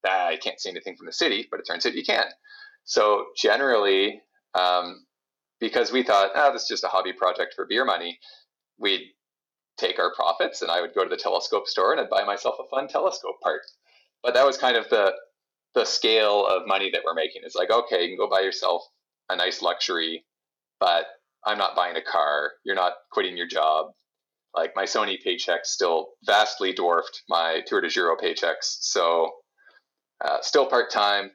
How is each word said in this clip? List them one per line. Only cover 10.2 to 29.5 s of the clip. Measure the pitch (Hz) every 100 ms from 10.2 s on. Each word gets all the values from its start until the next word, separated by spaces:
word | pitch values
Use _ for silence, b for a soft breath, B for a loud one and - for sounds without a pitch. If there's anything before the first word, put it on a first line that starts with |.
| 82 85 185 -
and | 85
I | 87
would | 85
go | 104
to | 90
the | 87
telescope | - 92 - 104 -
store | - 95
and | 151
I'd | 110
buy | 101
myself | 101 101 123 -
a | -
fun | 131 107
telescope | - 185 - - -
part. | - 78 - _ b b b _
But | 123 120
that | 139
was | 131
kind | 131 117
of | 107
the, | 113 98 - - _ _ _ _
the | 127
scale | 110 - 117 110 107 104 98
of | 95 101
money | 95 98
that | 85
we're | -
making. | 82 78 80
It's | 82 92
like, | 90
"Okay, | 113 120 98
you | 87
can | 92
go | 104
buy | 95
yourself | 95 90 92 90 - _ _ _ _
a | 92
nice | 92 -
luxury, | 87 87 - 87 82 82 _ _ _ _ _ _
but | 95 85 - - _ _ -
I'm | 104
not | 92 -
buying | 87 82
a |
car. | - 85 76 73 73 -
You're | - 98
not | 90 - _
quitting | - 95 87
your | 87
job." | 82 78 78 - _ _ _ _ _ _
Like, | - 82 95
my |
Sony | 95 113 101 95
paychecks | 104 90 - 85 -
still | - 90 82 80 _
vastly | - 104 104 - 95
dwarfed | 90 87 85 - - _
my | 85 82 80 -
Tour | 104
de | 85
Giro | 92 87 82
paychecks. | 87 80 85 78 - -
So, | - - 85 85 82 - _